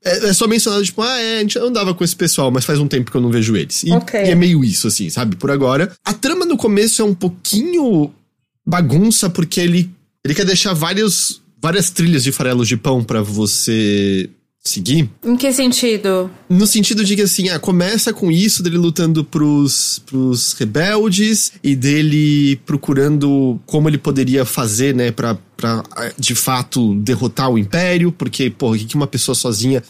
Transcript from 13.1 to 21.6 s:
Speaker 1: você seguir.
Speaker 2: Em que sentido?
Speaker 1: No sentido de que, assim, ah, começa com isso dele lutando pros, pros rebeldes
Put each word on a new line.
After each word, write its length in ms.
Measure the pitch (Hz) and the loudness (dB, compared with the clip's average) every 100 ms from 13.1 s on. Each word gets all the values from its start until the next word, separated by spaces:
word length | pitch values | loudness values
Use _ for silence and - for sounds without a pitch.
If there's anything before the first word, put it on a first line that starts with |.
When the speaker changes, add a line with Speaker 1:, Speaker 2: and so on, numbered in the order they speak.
| 113 | -2
Speaker 1:
você 1040 | 104 104 104 - - 110 107 101 101 95 90 _ _ _ | -2 -2 -2 0 0 0 2 2 2 0 -4 _ _ _
seguir. 460 | - - 87 147 131 - | -8 -6 0 0 0 -4
Speaker 2:
Em 120 | 233 247 | -2 0
que 160 | 269 | 0
sentido? 760 | 262 254 247 247 214 196 185 185 - - | 0 0 2 0 0 0 0 -2 -8 0
Speaker 1:
No 200 | 180 208 | 2 4
sentido 360 | 220 196 214 | 2 0 0
de 120 | 196 202 | 0 0
que, 60 | |
assim, 260 | 202 - 185 | 0 0 -2
ah, 100 | 165 | -2
começa 540 | - 180 180 220 240 | 0 0 2 0 -2
com 180 | 214 185 | -2 0
isso 320 | 165 208 - | 2 2 0
dele 140 | 180 175 | 0 0
lutando 460 | 170 160 165 160 | 0 0 0 0
pros, 760 | 151 165 151 147 143 - - - - | -2 0 2 2 2 0 -4 -6 -6
pros 460 | 131 131 120 - | -2 0 0 -2
rebeldes 1000 | - 117 110 175 214 220 185 214 214 - - | -4 -4 0 0 0 0 2 2 0 -2 -4